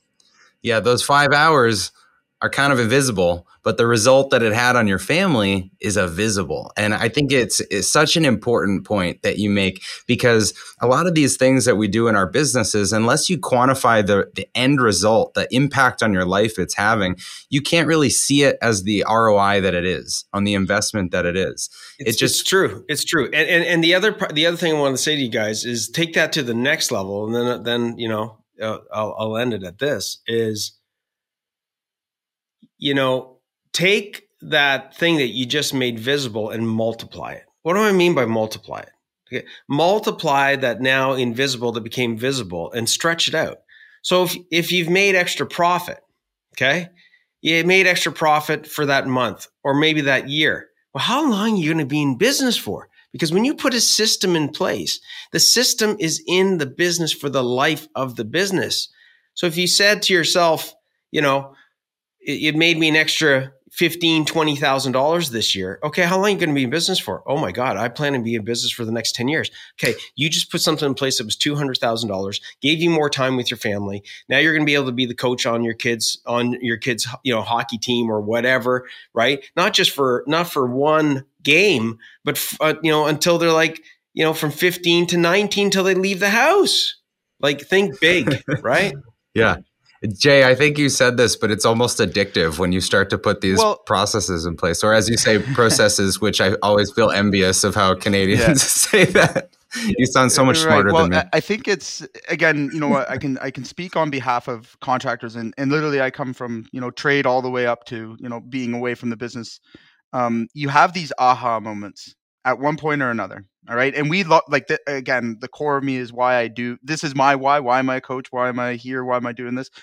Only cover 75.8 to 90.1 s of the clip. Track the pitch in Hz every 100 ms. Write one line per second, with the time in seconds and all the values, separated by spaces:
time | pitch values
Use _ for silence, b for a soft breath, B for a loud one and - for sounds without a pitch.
75.8 | 123 117 - - - 120 120 120 120 113
76.8 | 135 113 123 120 131 113 95 117 123 113
77.8 | - 120 117 107 104 117 123 131 120 127
78.8 | 123 B B - 120 139 B - 190 202
79.8 | 185 - 135 123 - 156 175 151 127 127
80.8 | 143 156 151 135 - _ 135 151 208 147
81.8 | 113 110 B B 143 139 - - 156 156
82.8 | 160 151 151 151 175 170 165 160 160 160
83.8 | b b _ - 160 156 151 147 180 175
84.8 | 175 170 175 175 170 190 208 202 202 185
85.8 | 185 185 190 196 202 220 277 403 294 -
86.8 | - - _ _ _ _ 139 143 - 190
87.8 | 202 - 160 180 165 135 - 131 110 147
88.8 | 196 143 - _ _ - 110 92 - _
89.8 | b b 107